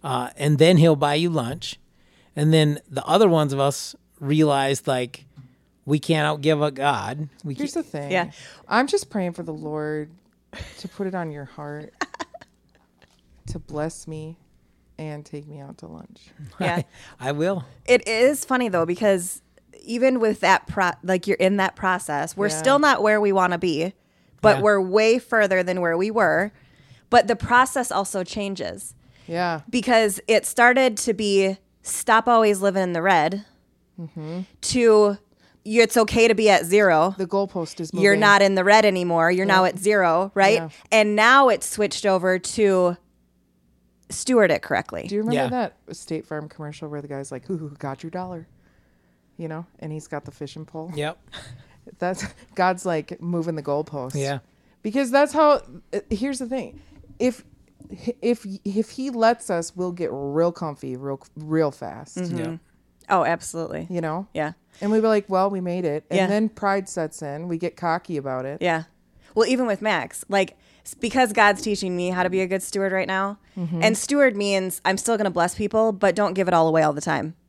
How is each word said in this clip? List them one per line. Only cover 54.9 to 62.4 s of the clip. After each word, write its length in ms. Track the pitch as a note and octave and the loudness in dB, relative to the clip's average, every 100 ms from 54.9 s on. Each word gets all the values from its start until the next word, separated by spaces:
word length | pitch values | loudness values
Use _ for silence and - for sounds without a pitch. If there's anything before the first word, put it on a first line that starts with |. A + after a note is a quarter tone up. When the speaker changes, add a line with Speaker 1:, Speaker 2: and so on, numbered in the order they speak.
| A3+ C4+ | -2 0
Speaker 2:
that's 220 | C4+ C#4+ | 2 2
how, 280 | C#4+ D4+ C#4+ - D#3 _ | 4 4 4 -2 -20 _
uh, 80 | G3+ - | -10 -6
here's 300 | G3+ C4+ B3+ | -6 -4 -6
the 80 | B3 | -6
thing. 340 | B3+ D#3+ - - - - - | -8 -8 -16 -20 -20 -20 -2
If, 260 | B3 A#3+ - _ _ _ - G3 - A#3+ | -2 -2 -16 _ _ _ -20 -12 -10 -4
if, 240 | A#3 A#3 G3 G3 | -2 -2 -4 -10
if 260 | - G3+ A3 | -6 -4 -4
he 200 | - C4 | -6 -8
lets 400 | A#3+ A3+ A#3+ - | 2 2 2 -2
us, 240 | F3 E3 F3+ | -6 -6 -6
we'll 160 | F3+ | -8
get 180 | F3 E3+ | -4 -6
real 400 | C3+ C#3 D3 E3+ | -6 -4 0 0
comfy, 440 | E3+ E3 C#3+ C3+ B2+ | -2 -10 -10 -10 -10
real, 240 | C#3 C3+ - - | -10 -10 -12 -18
real 340 | D#3 D#3 D3+ | -4 0 0
fast. 440 | C3+ F2+ C#2+ - - | -2 -14 -14 -14 -10
Speaker 3:
Mm-hmm. 220 | F3 | -8
Speaker 1:
Yep. 200 | E3+ | -6